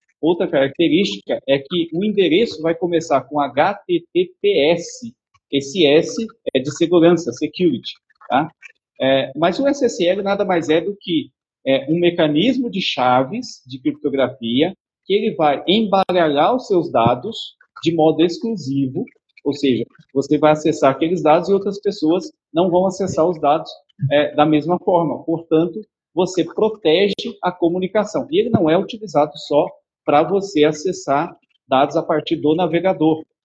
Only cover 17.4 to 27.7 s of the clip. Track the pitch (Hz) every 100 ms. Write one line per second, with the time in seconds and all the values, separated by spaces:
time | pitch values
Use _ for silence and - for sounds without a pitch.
17.4 | - - _ - 165 165 156 151 175 -
18.4 | 226 208 135 139 131 147 240 _ _ _
19.4 | 143 139 139 113 117 _ _ 135 139 151
20.4 | 151 151 160 - 139 135 165 175 151 160
21.4 | 180 196 196 196 202 - 156 180 160 -
22.4 | _ 156 185 180 190 185 190 - 170 160
23.4 | 147 156 156 - _ - 135 143 143 147
24.4 | 156 151 151 180 - 175 160 - - 165
25.4 | - 160 175 214 - _ _ 165 180 170
26.4 | 160 - 214 220 160 170 202 196 233 -
27.4 | 180 - 170